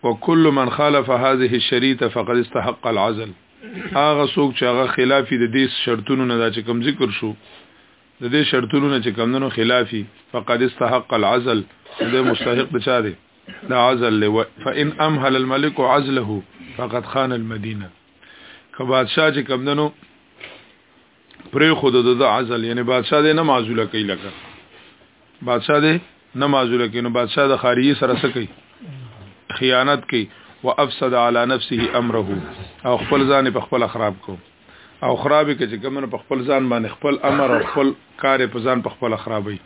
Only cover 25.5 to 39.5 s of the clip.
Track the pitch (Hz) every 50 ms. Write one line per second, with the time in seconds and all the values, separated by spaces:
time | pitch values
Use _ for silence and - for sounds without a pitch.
25.5 | 123 120 110 - 151 147 147 156 156 180 175 - _ _ _ _ _ 127 139 143
26.5 | 143 135 131 120 120 123 120 113 107 120 120 120 117 123 120 110 - - 143 139
27.5 | 135 120 - 127 123 123 127 143 143 - 139 127 127 120 - 135 - 127 113 95
28.5 | - - _ _ _ _ 254 180 139 135 127 117 107 101 98 101 - _ _ _
29.5 | - - 131 127 127 127 131 139 143 131 - _ - 120 107 - - - - -
30.5 | - _ - 127 123 - 147 131 - - 139 131 123 123 120 120 120 117 120 123
31.5 | 131 123 - - 131 117 117 - - 123 120 120 110 113 101 92 101 95 80 -
32.5 | - - 98 - - - - 127 123 117 - 113 147 143 139 131 139 139 135 127
33.5 | 107 120 107 - - 127 117 107 - 113 113 107 98 95 - - 98 90 - _
34.5 | _ _ _ _ - - - - - _ - 127 127 - - 143 147 151 151 147
35.5 | 143 120 135 110 110 110 98 135 131 139 135 120 113 117 - _ 139 131 123 131
36.5 | 147 135 135 127 120 120 113 107 - - - 147 139 135 - 143 135 143 139 127
37.5 | 123 113 - - - 143 139 139 - - _ _ _ - - 135 135 131 127 117
38.5 | 113 123 110 127 127 123 - 120 - - - 117 110 107 - - 113 107 98 104